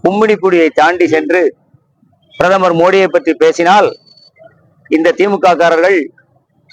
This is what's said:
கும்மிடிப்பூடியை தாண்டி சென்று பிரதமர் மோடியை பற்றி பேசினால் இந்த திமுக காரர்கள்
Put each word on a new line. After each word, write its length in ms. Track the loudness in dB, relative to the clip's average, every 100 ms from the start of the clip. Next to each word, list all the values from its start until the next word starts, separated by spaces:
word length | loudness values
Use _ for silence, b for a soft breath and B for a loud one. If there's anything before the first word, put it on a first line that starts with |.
கும்மிடிப்பூடியை 640 | -2 0 0 0 0 0 0 2
தாண்டி 260 | 0 0 -2
சென்று 340 | -2 -2 -2 -2 -4 _ _ _ _ _ _ _
பிரதமர் 420 | -4 -2 0 0 0
மோடியை 280 | 2 2 0
பற்றி 260 | 0 -2
பேசினால் 560 | 0 0 0 2 2 0 -6 _ _ _ _ -20 _ _ _ _
இந்த 220 | -2 -2 0
திமுக 360 | -2 0 0 0
காரர்கள் 440 | 0 0 0 0 -4 _ _ _ _ _ _